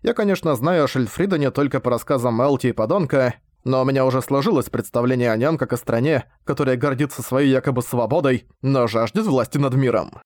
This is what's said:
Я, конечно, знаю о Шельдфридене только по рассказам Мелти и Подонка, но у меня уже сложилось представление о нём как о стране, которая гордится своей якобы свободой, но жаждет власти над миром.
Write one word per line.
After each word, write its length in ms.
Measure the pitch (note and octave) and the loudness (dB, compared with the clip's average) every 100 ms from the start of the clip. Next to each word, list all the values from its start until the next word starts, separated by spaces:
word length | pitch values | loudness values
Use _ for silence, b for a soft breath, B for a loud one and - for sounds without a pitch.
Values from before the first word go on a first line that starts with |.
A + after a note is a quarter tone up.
Я, 120 | A#3 | -2
конечно, 420 | A#3 G3+ F#3 E3 B2+ | 0 0 0 0 0
знаю 280 | D3 F3+ | 0 2
о 40 | C#3+ | 2
Шельдфридене 640 | C3 A#2 - G3 F3+ C#3 | 0 -4 -2 -2 0 0
только 280 | C3 C#3+ C3+ | 0 -2 -2
по 120 | B2 | -2
рассказам 440 | A#2 - C#3 B2 A2+ | -2 0 0 0 0
Мелти 320 | C3+ C3+ B2 | 2 2 0
и 60 | |
Подонка, 640 | A2+ A2 G3 D3+ C#3 B2+ - _ _ C3 | -2 0 0 0 0 0 -2 _ _ -2
но 160 | C3 | 0
у 40 | C3 | 2
меня 200 | C3+ C3 | 2 2
уже 160 | B2+ | 0
сложилось 480 | - C#3 E3 D#3+ - | 0 0 2 0 0
представление 640 | A#2+ - A#2+ B2 B2+ A#2+ | -6 -4 -2 0 2 2
о 60 | A2+ | 2
нём 200 | C#3 D#3+ | 0 0
как 160 | B2 | -2
о 40 | A#2+ | -4
стране, 480 | - A#2 C#3 C#3 - _ - | -2 0 2 0 -2 _ -6
которая 320 | C#3+ C3+ B2+ | -2 0 0
гордится 440 | D3 C3 C#3+ - | 0 -2 -4 -4
своей 280 | - C3 C#3+ | -4 2 4
якобы 320 | C3 D3 B2 | 2 0 -2
свободой, 680 | - A#2+ A2 D#3 C#3 B2 _ _ | -2 -2 0 0 2 0 _ _
но 260 | C3 C3+ A#2 | 0 2 2
жаждет 380 | A2+ A#2 G#3+ A3 | 0 0 -2 0
власти 320 | C3 A2+ C#3+ | 0 0 -2
над 160 | C#3 | 0
миром. 480 | C3 B2+ A2+ - - | 2 2 0 -2 -12